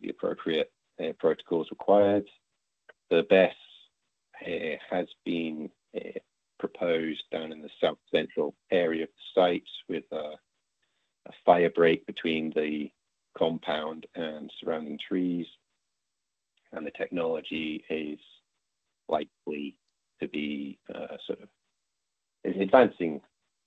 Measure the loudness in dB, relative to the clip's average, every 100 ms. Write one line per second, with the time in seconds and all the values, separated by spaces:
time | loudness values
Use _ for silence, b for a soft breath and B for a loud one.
0 | -8 -6 -6 -4 -2 0 -2 _ _ -8
1 | -6 0 0 0 0 -2 -2 -4 4 6
2 | 6 4 -2 _ _ _ _ _ _ -12
3 | 0 2 6 6 6 2 -20 -20 _ _
4 | _ _ _ -14 -8 -4 -4 -6 -4 -4
5 | -4 -6 -4 -2 -2 -6 -10 _ _ -12
6 | -10 -12 _ _ _ -10 -10 -4 -2 0
7 | -2 -6 -8 -8 -8 -12 -16 -2 -2 -2
8 | _ -2 0 -2 -4 -4 0 2 2 0
9 | -4 _ -2 4 4 2 -6 -16 -8 -8
10 | -6 -8 -8 -12 _ _ _ _ _ _
11 | _ _ -20 0 6 6 6 6 6 4
12 | -2 -6 -2 0 -2 -2 -2 -2 -6 _
13 | _ _ _ -2 -2 -2 -4 -4 -4 -10
14 | -12 -8 -8 -8 -14 -10 -6 -6 -6 -10
15 | -4 -2 0 -2 -6 _ _ _ _ _
16 | _ _ _ _ _ _ _ -12 -10 -8
17 | -6 -2 -2 -2 -4 -6 -4 -6 -6 -4
18 | -4 -8 -14 _ _ _ _ _ _ _
19 | -2 -2 -2 _ -8 -8 -8 -12 _ _
20 | _ -10 -8 -4 -4 -6 -8 -12 -14 -12
21 | -10 -10 -10 -10 -12 _ _ _ _ _
22 | _ _ _ _ -6 -2 6 8 8 4
23 | -4 -4 -10 _ _ _